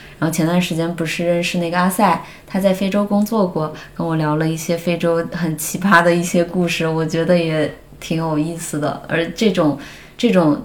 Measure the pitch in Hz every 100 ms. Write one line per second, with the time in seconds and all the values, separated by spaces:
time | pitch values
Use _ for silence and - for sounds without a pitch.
0 | - - 160 165 160 180 180 165 165 165
1 | 160 - 175 170 175 180 170 175 185 185
2 | 196 165 - - - 190 190 190 196 202
3 | 202 208 208 226 180 170 156 156 - -
4 | 170 160 151 151 160 160 - 170 175 170
5 | 170 165 165 170 175 156 - 185 196 175
6 | 175 175 175 180 170 180 170 170 160 160
7 | 156 165 165 175 165 156 143 - - -
8 | - 160 165 151 165 165 - 151 147 -
9 | - 156 170 - 214 180 156 139 - -
10 | - - 240 185 156 147